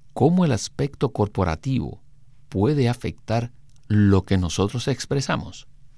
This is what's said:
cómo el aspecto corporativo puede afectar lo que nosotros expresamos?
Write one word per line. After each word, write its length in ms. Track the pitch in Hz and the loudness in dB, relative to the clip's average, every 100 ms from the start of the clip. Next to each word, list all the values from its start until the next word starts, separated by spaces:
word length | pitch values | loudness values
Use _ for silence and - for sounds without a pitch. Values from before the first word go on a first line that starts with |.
| - | -10
cómo 320 | - 135 180 | 0 2 4
el 80 | 165 | 2
aspecto 640 | 110 - - 139 - 127 | 0 -4 -6 -6 -4 -4
corporativo 920 | - 101 - 87 76 131 135 - - - - - - - | -2 -2 0 -2 -2 -4 -4 -4 -10 -18 -20 -20 -20 -8
puede 400 | 95 110 147 120 | 0 2 2 0
afectar 640 | 120 - - - 113 120 - - - - | -2 -6 -8 -4 -4 -4 -10 -20 -14 0
lo 380 | 104 101 95 - | 4 6 4 4
que 120 | 95 | 2
nosotros 520 | 87 - 98 120 143 | 2 0 -2 -2 -4
expresamos? 760 | 135 - 139 135 147 - - - - - | -4 -4 -4 -2 -4 -6 -14 -18 -20 -20